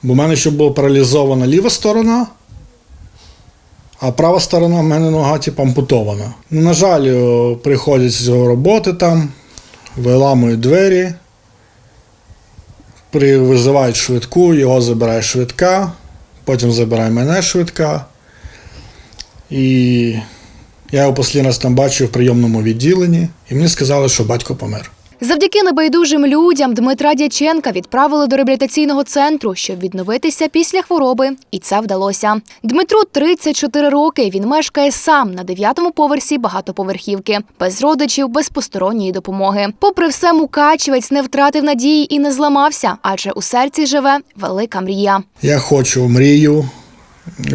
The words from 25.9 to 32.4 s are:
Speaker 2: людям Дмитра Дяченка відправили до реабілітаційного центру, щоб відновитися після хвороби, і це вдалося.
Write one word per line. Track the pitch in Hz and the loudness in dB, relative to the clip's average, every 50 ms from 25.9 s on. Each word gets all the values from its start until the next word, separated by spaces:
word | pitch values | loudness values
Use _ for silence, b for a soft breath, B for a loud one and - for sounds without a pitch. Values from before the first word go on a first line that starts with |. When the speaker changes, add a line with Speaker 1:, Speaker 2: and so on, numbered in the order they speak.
| - 339 339 285 294 302 285 | 2 2 2 2 2 2 2
Speaker 2:
людям | 285 269 302 330 349 330 269 285 262 233 | 2 2 4 4 2 2 2 0 0 0
Дмитра | 208 233 254 269 - 294 294 302 | 0 0 0 0 0 0 0 2
Дяченка | 262 294 285 - - 294 311 330 320 285 262 | 2 0 -2 -2 -2 -2 0 0 -2 -2 -4
відправили | 196 185 180 - - 247 277 302 285 302 285 254 | -6 -6 -8 -4 0 0 0 2 2 0 0 0
до | 262 | 0
реабілітаційного | 269 269 247 269 262 277 262 - 302 302 277 294 277 285 | 0 2 0 0 0 -2 -2 0 -2 0 0 0 -2 -2
центру, | 277 - 285 277 294 311 285 - 156 190 | -2 -2 0 0 0 0 -2 -4 -6 -6
щоб | - - - 190 180 | -6 -8 -8 -8 -8
відновитися | 180 190 185 190 185 185 220 262 - 330 285 - 320 311 | -8 -8 -6 -6 -6 -4 -4 -2 -2 -2 -2 -2 -4 -2
після | - 320 330 - - 381 | 0 0 -2 0 -2 -4
хвороби, | 349 - 359 330 277 254 254 233 262 277 269 262 _ _ | -2 -2 -2 0 0 0 0 0 -2 -2 -2 -8 _ _
і | - 190 | -12 -10
це | - - 190 208 | -6 -2 -2 -2
вдалося. | 220 214 196 185 196 196 202 - - 208 214 214 | -2 -2 -4 -2 -2 -4 -4 -2 -2 -2 -2 -2